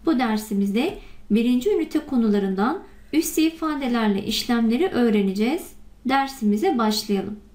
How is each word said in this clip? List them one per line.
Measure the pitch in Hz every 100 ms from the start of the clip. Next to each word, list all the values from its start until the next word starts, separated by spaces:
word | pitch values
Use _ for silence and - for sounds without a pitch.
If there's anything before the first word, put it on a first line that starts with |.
| -
Bu | 262
dersimizde | 240 214 - 196 196 202 330 403 - - -
birinci | 208 233 247 392
ünite | 415 311 311 302
konularından | 254 226 202 196 190 233 370 - - -
üssü | 302 339 -
ifadelerle | 320 320 320 294 262 233 214 196
işlemleri | - 220 - 233 226 240 381
öğreneceğiz. | - 240 214 196 190 226 330 - - - - 240
Dersimize | 262 269 - 208 208 381 262
başlayalım. | 220 214 - 196 190 - -